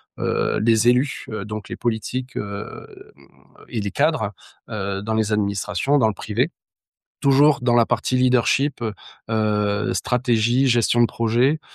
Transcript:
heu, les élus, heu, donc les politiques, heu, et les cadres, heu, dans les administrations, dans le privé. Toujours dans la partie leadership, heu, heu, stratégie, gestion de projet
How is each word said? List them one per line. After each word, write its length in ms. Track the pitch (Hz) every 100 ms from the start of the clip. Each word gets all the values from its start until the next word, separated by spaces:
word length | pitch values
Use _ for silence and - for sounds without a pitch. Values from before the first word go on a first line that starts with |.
| _ -
heu, 400 | 107 104 107 107
les 300 | 110 113 117
élus, 360 | 123 139 - -
heu, 160 | 110 101
donc 240 | 107 -
les 80 | 113
politiques, 600 | 120 110 - 131 127 120
heu, 760 | 104 101 - - - - - - 69 - - - -
et 120 | 117
les 100 | 101
cadres, 420 | - 156 143 104 - - - -
heu, 320 | 110 98 98
dans 140 | 104 110
les 160 | 107
administrations, 640 | 107 101 98 - 98 - 143
dans 100 | 113
le 40 |
privé. 380 | 104 - 104 160 _ _ _ _ _ _ _
Toujours 400 | 139 135 151 143
dans 140 | 123 120
la 100 | 110
partie 320 | 120 - 123
leadership, 640 | 127 123 - - 143 -
heu, 120 | 113 98 - - -
heu, 640 | 110 107 104 104 104 107
stratégie, 760 | 101 - 123 127 113 110 123 135
gestion 320 | 117 - 120
de 60 | 117
projet 540 | - 113 117 135 156 -